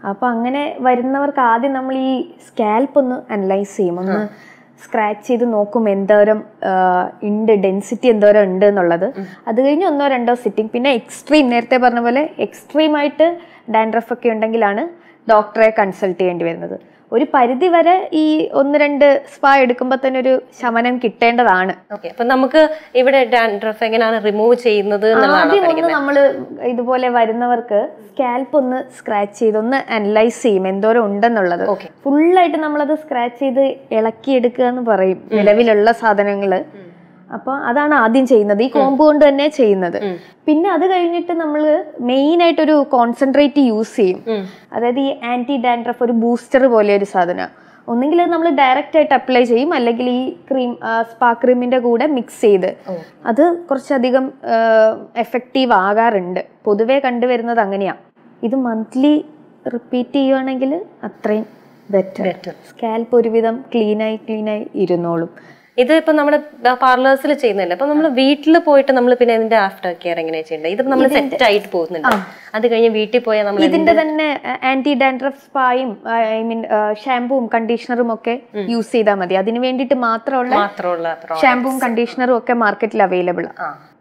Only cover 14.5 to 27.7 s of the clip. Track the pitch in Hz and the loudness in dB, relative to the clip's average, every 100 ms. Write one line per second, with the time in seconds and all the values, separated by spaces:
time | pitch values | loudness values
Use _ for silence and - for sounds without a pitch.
14.5 | 226 208 202 339 - _ _ - 214 208 | 0 0 -2 -6 -10 _ _ 2 2 2
15.5 | - 220 220 202 185 196 175 185 175 170 | 2 2 2 -2 -2 -4 -2 -2 -2 -4
16.5 | 170 175 190 - _ _ 226 285 285 240 | -6 -10 -12 -16 _ _ -2 0 2 2
17.5 | 254 359 339 330 370 - 311 311 311 - | 2 2 4 4 2 0 0 0 0 0
18.5 | - 277 294 294 285 285 277 - - 277 | 0 0 2 0 4 4 4 -2 -2 2
19.5 | 277 254 247 254 262 269 262 254 254 - | 4 4 0 -2 -2 -2 -2 0 0 -2
20.5 | - 247 233 240 247 240 233 233 240 240 | -8 -2 0 0 -2 -4 0 0 4 4
21.5 | 185 190 - _ 208 170 - 240 262 262 | 4 0 -6 _ -14 -14 -6 0 0 2
22.5 | 311 311 311 - 247 254 269 247 240 226 | 4 2 0 -4 0 4 4 2 2 2
23.5 | 202 220 214 226 226 226 226 208 208 220 | -2 -6 -4 -2 0 0 0 -2 0 2
24.5 | 247 240 208 196 202 214 226 202 190 175 | 2 2 0 0 0 2 2 2 2 2
25.5 | 403 349 320 330 294 277 285 277 269 247 | 2 2 0 0 -2 0 2 2 0 -12
26.5 | - 240 240 240 254 254 240 226 226 240 | -8 -6 -4 -2 -2 0 0 0 0 -2
27.5 | 240 233 | -2 0